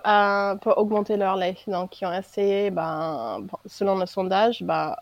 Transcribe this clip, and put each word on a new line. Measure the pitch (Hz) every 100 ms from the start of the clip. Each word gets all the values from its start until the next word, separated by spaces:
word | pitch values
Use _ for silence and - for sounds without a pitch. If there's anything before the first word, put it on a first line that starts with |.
| 214
euh, | 208 202 202 202 196
pour | 226 -
augmenter | 208 208 202 202
leur | 190 190
lait. | 180 185 -
Donc, | 180 185
qui | - 185
ont |
essayé, | 185 - - 202 196 202
ben, | 170 165 156 160 143 113 101
bon, | 101 - -
selon | - 196 190
le | 180
sondage, | 196 185 190 226 233
ben, | 175 160 156 -